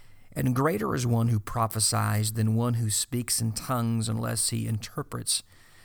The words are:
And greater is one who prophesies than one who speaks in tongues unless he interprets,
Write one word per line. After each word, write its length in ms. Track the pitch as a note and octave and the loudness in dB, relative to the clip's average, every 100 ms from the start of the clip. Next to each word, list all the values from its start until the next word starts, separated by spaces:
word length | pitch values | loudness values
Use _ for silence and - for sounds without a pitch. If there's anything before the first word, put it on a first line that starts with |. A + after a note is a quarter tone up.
| - - - | -20 -20 -10
And 240 | - C3+ B2+ | -2 0 2
greater 400 | D3 G3 G#3+ C3+ | 2 0 -2 0
is 100 | A#2+ | 2
one 220 | A#2 A#2 | 2 4
who 140 | A2 | 2
prophesies 880 | - A#2+ A2+ A2 G#2+ A2 G#2+ G#2+ G#2+ | 0 -2 0 0 0 2 2 2 0
than 220 | A2+ A2 A2 | 2 2 2
one 200 | A#2+ A#2 | 2 2
who 140 | A2 | 0
speaks 520 | G#2 - A#2+ A#2+ - | -2 -2 -4 -2 0
in 100 | A2+ | 0
tongues 560 | A2 - B2+ A#2 A#2 A2+ | -2 -2 0 0 0 0
unless 440 | A2+ A#2 A2+ - | -2 -2 -2 -2
he 140 | A#2 A2+ | -2 -2
interprets, 760 | A2 - - C#3+ A#2+ A2+ - - - - - | -4 -4 -8 -8 -6 -2 -4 -4 -18 -20 -20